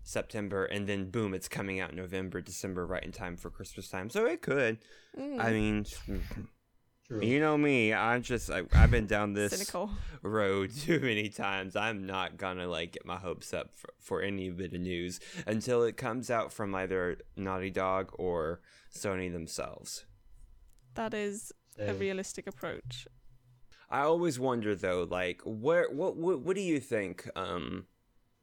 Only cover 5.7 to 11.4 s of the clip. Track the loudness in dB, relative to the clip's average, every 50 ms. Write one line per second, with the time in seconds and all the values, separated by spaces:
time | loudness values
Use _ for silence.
5.7 | 2 2 0 -2 -8 -10 -8 -6 -4 -4 -4 -4 -6 -8 -10 -10 -14 _ _ _
6.7 | _ _ _ _ _ _ _ _ -4 0 2 4 4 4 4 4 4 4 4 6
7.7 | 6 6 6 4 4 4 4 4 2 2 2 0 -2 -2 0 -2 -2 -2 0 6
8.7 | 10 10 10 12 10 6 4 4 2 2 2 2 2 2 2 2 2 0 -2 -4
9.7 | -4 -4 -4 -4 -4 -4 -4 -6 -6 -6 -4 0 2 4 4 4 4 4 2 0
10.7 | -2 -4 0 2 2 2 4 2 2 2 0 -2 -2 -2